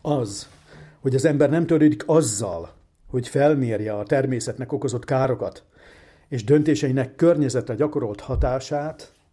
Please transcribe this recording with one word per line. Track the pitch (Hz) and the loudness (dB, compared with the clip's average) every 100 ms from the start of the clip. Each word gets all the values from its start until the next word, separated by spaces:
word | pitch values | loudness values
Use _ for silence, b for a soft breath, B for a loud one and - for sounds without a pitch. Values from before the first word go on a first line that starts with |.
Az, | - 147 107 101 - B B B B B | -2 -2 -2 -8 -16 B B B B B
hogy | 135 127 | -2 2
az | 160 | 2
ember | 147 143 | 4 2
nem | 160 165 | 2 2
törődik | 160 151 147 - | 6 6 4 2
azzal, | 160 127 104 104 85 87 _ _ _ - | 2 2 -2 -6 -6 -12 _ _ _ -8
hogy | 127 120 | -6 -2
felmérje | 139 143 147 123 107 107 | 2 4 4 0 -2 -4
a | 104 | -6
természetnek | 104 139 135 123 120 113 127 | -2 0 0 -4 -6 -8 -8
okozott | 143 139 120 - | -4 -4 -6 -2
károkat, | 131 131 117 98 - _ b b b b b b | 0 0 -2 -6 -10 _ b b b b b b
és | 131 | -8
döntéseinek | 107 151 151 151 143 131 135 - | 2 4 4 0 0 0 -2 2
környezetre | 170 151 135 120 - 110 | 2 4 0 -2 -4 -2
gyakorolt | 151 147 117 101 | -2 -2 -6 -8
hatását | - 127 135 127 - 147 151 160 - _ _ | -6 -2 0 -2 -4 -6 -6 -12 -20 _ _